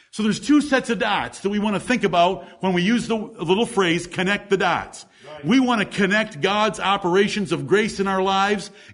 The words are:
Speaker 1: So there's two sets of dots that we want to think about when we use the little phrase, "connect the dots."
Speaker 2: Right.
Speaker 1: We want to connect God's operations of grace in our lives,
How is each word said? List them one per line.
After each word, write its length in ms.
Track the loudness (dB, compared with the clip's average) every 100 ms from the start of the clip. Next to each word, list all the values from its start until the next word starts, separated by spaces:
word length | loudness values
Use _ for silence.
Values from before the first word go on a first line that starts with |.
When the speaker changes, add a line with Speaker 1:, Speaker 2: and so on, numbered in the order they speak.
| _
Speaker 1:
So 120 | -4
there's 160 | -2 0
two 220 | 4 4
sets 300 | 4 0 0
of 100 | -2
dots 400 | -2 -2 -4 -6
that 100 | -4
we 80 | -2
want 160 | -2
to 60 | -2
think 240 | -2 0
about 580 | 2 4 2 2 -10 -4
when 100 | 0
we 100 | 2
use 260 | 2 0 0
the 80 | -4
little 500 | -6 -4 0 2 2
phrase, 400 | 2 2 0 -4
"connect 420 | -4 -2 -2 0
the 80 | 0
dots." 500 | 2 -2 -4 -16 -20 _ -20
Speaker 2:
Right. 180 | -8
Speaker 1:
We 140 | 0 2
want 220 | 2 0
to 40 |
connect 560 | -2 -2 0 0 -2 -4
God's 380 | -2 0 0 -2
operations 720 | -2 0 2 2 2 0 -4
of 160 | -4 0
grace 320 | 2 2 -2
in 80 | -2
our 160 | 0
lives, 480 | 0 0 0 -2 -6 -16 -20